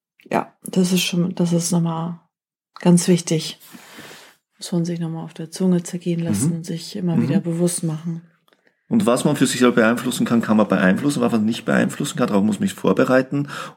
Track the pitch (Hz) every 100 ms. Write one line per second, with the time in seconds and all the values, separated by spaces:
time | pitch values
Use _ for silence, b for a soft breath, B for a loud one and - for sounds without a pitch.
0 | _ _ - - - _ - - 180 185
1 | - 175 175 185 170 170 170 175 165 165
2 | 170 170 _ _ _ _ _ - 180 175
3 | 180 175 - 160 - - B B B B
4 | B B B B _ _ - 170 170 170
5 | 165 165 165 - 165 - 190 175 170 175
6 | 175 170 170 98 139 170 160 165 - 202
7 | 180 165 - 196 170 165 175 175 165 156
8 | 170 165 - _ _ _ _ _ _ 113
9 | 104 120 156 143 131 - 123 120 110 120
10 | 127 - 117 117 110 107 107 87 92 110
11 | 139 139 117 113 107 117 - - 117 -
12 | - - 123 104 107 101 101 - - 95
13 | 131 131 131 139 143 B B